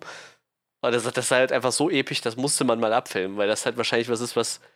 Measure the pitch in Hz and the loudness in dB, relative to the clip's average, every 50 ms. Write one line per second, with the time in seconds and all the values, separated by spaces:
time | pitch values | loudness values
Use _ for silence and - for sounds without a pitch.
0 | - - - - - - - _ _ _ _ _ _ _ _ _ - 123 117 120 | -8 -16 -18 -18 -20 -20 -20 _ _ _ _ _ _ _ _ _ 0 0 2 2
1 | 110 120 120 - 123 - 139 127 131 127 - 123 117 127 117 - 143 160 135 139 | 0 0 -2 -2 0 2 4 4 4 4 2 0 0 0 0 0 0 2 2 0
2 | 135 - 143 - - 120 113 127 127 147 - - 143 127 117 113 117 110 110 123 | 0 -2 -4 -4 -4 -4 -4 -2 -2 -2 0 0 2 2 2 2 2 2 2 0
3 | - - - 101 92 95 98 104 101 101 107 - - 127 117 120 117 - - 117 | 0 -2 -2 -2 -2 -2 -2 0 0 0 0 0 0 -2 -2 0 -2 0 2 0
4 | 120 117 120 110 123 117 - 120 117 - - - - - _ | 2 0 0 -2 -2 -2 0 -2 -2 -2 -4 -10 -14 -20 _